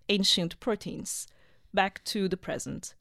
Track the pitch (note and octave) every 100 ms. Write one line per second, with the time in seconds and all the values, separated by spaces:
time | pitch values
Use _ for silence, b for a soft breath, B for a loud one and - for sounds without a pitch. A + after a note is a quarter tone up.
0 | - G3+ G3 - E3+ - B3+ G#3 - -
1 | - - - b b b b G3 G3 -
2 | - G#3+ F#3+ F3+ - E3 - - - -